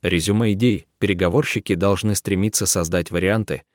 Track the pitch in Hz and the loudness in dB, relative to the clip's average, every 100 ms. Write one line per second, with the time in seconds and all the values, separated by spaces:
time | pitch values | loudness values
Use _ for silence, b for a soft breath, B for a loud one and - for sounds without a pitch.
0 | 87 87 82 104 113 98 123 101 - _ | 0 0 2 0 2 2 2 0 -6 _
1 | 98 90 90 110 151 - - 90 98 98 | -2 2 2 2 0 -4 -2 0 2 0
2 | 107 101 - 95 104 - 95 98 82 90 | 0 -2 -2 0 0 0 -2 -2 0 -2
3 | 85 87 92 110 104 67 _ | -2 -2 0 0 -2 -6 _